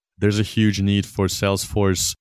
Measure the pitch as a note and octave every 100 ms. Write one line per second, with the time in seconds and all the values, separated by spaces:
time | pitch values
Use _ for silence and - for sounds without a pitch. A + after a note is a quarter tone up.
0 | _ - G2+ G#2 G2+ - G#2+ G2 G2 G2+
1 | - - F#2+ - G2+ G2 - G#2 G2 F2+
2 | - -